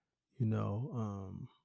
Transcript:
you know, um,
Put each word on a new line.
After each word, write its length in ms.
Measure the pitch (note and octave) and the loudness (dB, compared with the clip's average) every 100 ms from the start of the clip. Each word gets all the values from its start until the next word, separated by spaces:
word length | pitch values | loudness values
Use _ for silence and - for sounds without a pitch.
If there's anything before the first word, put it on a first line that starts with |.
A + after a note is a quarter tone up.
| _ _ _ - | _ _ _ 0
you 100 | A2 | 2
know, 440 | G#2+ G#2 G#2 C#3 A#2+ | 4 2 0 0 -2
um, 520 | G#2+ G2 F#2+ F#2+ C3+ - | -2 -4 -6 -8 -12 -16